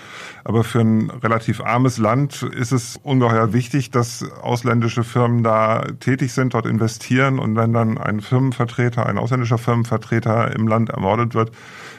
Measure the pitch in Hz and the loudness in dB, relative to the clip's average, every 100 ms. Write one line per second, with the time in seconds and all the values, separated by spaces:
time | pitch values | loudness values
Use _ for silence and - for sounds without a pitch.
0 | - - - - - 113 113 117 113 110 | -20 -18 -16 -12 -2 0 2 2 4 2
1 | 110 - 110 113 120 110 104 120 131 113 | 0 -2 -2 0 -2 -4 0 2 2 2
2 | 107 127 143 - 123 - 117 127 - - | 0 2 -2 -4 -8 -6 -2 -2 -2 -10
3 | 143 131 120 113 113 120 120 143 - 120 | 0 2 4 4 2 0 0 -2 -2 -2
4 | 117 - - - 120 120 120 117 117 120 | -2 -6 -12 -8 -4 -2 2 2 2 0
5 | 113 123 120 120 113 110 110 113 - 127 | 0 2 2 2 2 4 2 0 -2 -4
6 | 123 135 131 - 131 117 117 110 110 - | -2 0 0 0 0 0 0 0 0 -2
7 | - 127 139 131 110 113 113 117 110 110 | 0 2 2 2 0 0 2 2 2 0
8 | - 107 - 127 135 123 117 - 120 120 | -2 -4 0 2 2 0 -4 0 0 0
9 | 117 - 117 127 117 117 120 117 117 110 | -2 0 0 0 0 0 0 0 0 -2
10 | - 113 113 113 113 107 110 113 113 - | -2 -2 0 0 0 0 2 2 0 -2
11 | 95 113 117 117 113 - - - - | 0 0 0 0 -2 -4 -20 -18 -18